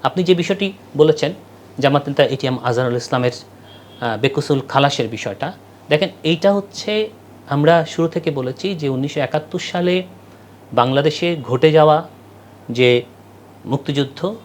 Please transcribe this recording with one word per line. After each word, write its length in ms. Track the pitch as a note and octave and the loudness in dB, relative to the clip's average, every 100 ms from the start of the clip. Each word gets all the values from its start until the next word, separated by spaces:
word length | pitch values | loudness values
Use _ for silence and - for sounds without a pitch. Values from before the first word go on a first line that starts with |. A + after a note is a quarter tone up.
আপনি 180 | C#3 F#3 F3 | -2 -2 2
যে 60 | |
বিষয়টি 380 | F3+ E3+ F#3+ G3 F#3+ - C#3 | 2 2 -2 -4 -8 -12 2
বলেছেন, 340 | D#3 D#3 D3 F#3+ - - - - | 4 4 -2 -6 -18 -20 -16 -2
জামাত 260 | C3+ C#3+ C#3+ | 2 2 0
নেতা 160 | C#3 | 2
এটিএম 320 | C#3 C3+ C3+ B2 A#2+ | 2 2 -4 -2 -2
আজহারুল 280 | A#2+ B2+ A#2+ | 0 0 -2
ইসলামের, 380 | - C3 B2 - | -2 -2 -2 -4
আহ, 800 | - - - - - - A#2 G#2+ | -18 -20 -20 -20 -20 -8 -6 -2
বেকসুল 380 | C3+ D3 D3 C#3 - | -2 -2 -2 -2 0
খালাসের 400 | C#3 C#3+ C#3+ A2+ A2+ | 2 2 0 -6 -6
বিষয়টা, 320 | A2 F#2+ D3 - - - - | -8 -6 -8 -10 -20 -20 -2
দেখেন, 220 | D3+ F#3 - D#3 | 0 0 -4 -2
এইটা 200 | E3+ G3 G3+ | 2 2 0
হচ্ছে, 360 | G3 - - G#3+ A3 - - - - | -4 -10 -4 -4 -4 -8 -20 -20 -4
আমরা 260 | C#3+ D3+ E3+ D#3+ | 2 4 4 2
শুরু 160 | - E3 | -2 -2
থেকে 220 | E3 D#3+ | -2 -4
বলেছি 360 | C#3 B2 B2+ F#3+ | -4 -6 -6 -6
যে 120 | F#3 C#3+ | -4 -4
উনিশশো 320 | C3 C#3+ D3+ | -2 -4 -4
একাত্তর 420 | C3 D3+ D#3 F3+ - | -2 -4 -4 -8 -6
সালে 240 | F3 F3+ F#3 F#3 - - - - - - | -2 0 0 -4 -16 -20 -20 -20 -20 -4
বাংলাদেশে 560 | - B2 C3+ D3+ D3+ E3+ E3 B2 | 0 2 2 0 0 -4 -4 -4
ঘটে 200 | B2 D#3+ | 2 4
যাওয়া 240 | D#3 D3+ D3+ F3 - - - - - - A#2+ | 6 6 4 0 -20 -20 -20 -20 -20 -8 2
যে 100 | B2 B2 A#2+ - - - - - | 4 4 0 -20 -20 -20 -20 -18
মুক্তিযুদ্ধ 560 | - C#3 - C#3+ C3+ - F#3 A3+ | -6 -6 -2 -2 -4 -4 -8 -8